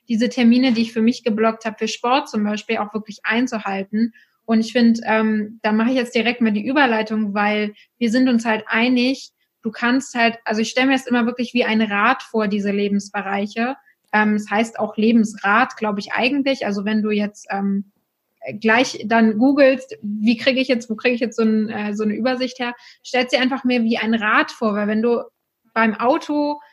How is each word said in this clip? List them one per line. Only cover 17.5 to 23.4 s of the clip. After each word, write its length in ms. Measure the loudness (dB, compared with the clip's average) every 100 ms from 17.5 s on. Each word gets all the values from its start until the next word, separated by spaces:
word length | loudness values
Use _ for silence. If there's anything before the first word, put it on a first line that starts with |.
ähm, 400 | -4 -2 -2 -6 _ _ _ _ _ -12 -4
gleich 420 | 2 2 0 -4 0
dann 320 | 4 4 4
googelst, 580 | 4 6 4 4 -4 -12
wie 340 | -10 -2 0 2
kriege 240 | 0 0
ich 80 | 0
jetzt, 220 | -2 -2
wo 40 | -4
kriege 180 | -2
ich 60 | 0
jetzt 160 | -2 0
so 60 |
ein, 260 | 0 0 -2
äh, 240 | -4 -6
so 100 | -4
eine 100 | -2
Übersicht 440 | -2 -2 -2 -4 -6
her, 160 | -8 -8 -16 -20
stellt 280 | -4 -2 0
sie 80 |
einfach 260 | 0